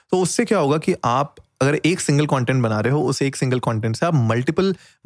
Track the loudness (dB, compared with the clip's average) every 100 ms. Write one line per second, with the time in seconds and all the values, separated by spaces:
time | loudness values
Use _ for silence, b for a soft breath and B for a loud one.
0 | b 0 0 0 0 2 2 0 -2 -2
1 | 0 0 -2 -8 -18 -2 0 2 0 0
2 | 0 0 2 0 0 0 0 0 0 0
3 | 0 -2 -4 -2 -2 -2 -2 -2 -2 -2
4 | 0 2 2 0 0 0 0 -2 B B